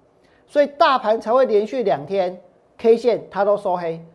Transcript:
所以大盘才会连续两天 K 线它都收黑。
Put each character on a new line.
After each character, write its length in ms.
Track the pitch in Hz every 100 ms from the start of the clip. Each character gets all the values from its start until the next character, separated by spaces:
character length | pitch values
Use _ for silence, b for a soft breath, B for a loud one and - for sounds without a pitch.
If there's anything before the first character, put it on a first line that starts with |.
| _ _ b b _
所 140 | 294
以 60 | 285
大 300 | 285 311 262
盘 240 | 214 226
才 100 | 220
会 140 | 247 262
连 200 | 208 214
续 180 | 269
两 220 | 202 151 143
天 340 | 196 180 185 - _ _ _
K 200 | 226 226
线 260 | 240 196 -
它 160 | - 202
都 100 | 202
收 220 | 202 180
黑。 260 | 170 165 -